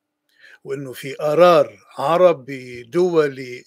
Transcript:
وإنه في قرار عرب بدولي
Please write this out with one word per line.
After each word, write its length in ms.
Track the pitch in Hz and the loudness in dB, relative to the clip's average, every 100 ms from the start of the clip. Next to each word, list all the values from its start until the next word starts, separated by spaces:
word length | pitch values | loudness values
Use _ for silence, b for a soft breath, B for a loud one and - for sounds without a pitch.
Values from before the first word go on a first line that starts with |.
| _ _ B B B B | _ _ B B B B
وإنه 300 | 135 139 135 | -12 -10 -10
في 200 | 120 139 | -14 -14
قرار 680 | 131 151 151 180 165 139 - _ - | -6 0 4 6 6 2 -6 _ -6
عرب 480 | 139 170 180 147 123 | -2 4 4 2 -6
بدولي 1160 | 135 123 123 117 156 180 165 147 135 127 123 | -16 -14 -16 -6 -2 0 0 0 -4 -14 -16